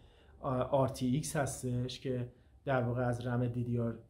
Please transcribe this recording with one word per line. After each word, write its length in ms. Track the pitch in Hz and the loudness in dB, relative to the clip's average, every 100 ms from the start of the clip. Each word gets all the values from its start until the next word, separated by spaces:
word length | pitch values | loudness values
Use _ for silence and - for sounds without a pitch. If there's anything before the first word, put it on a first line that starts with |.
| - - - - | -20 -20 -20 -8
آ، 100 | 143 | -2
آر 380 | 127 127 139 127 | 0 2 4 4
تی 180 | - 127 | 2 0
ایکس 300 | 139 156 160 | 0 0 -2
هستش 640 | 127 - 127 123 127 - | -2 -2 -2 -2 -2 -4
که 280 | 135 123 123 - - - | -4 -4 -4 -10 -20 -10
در 180 | - 127 | 0 2
واقع 240 | 120 120 123 | 2 0 0
از 200 | 120 123 | 0 0
رم 200 | 120 123 | 0 0
دی 180 | 120 | 0
دی 140 | 120 120 | 0 0
آر 200 | 117 117 | 0 -4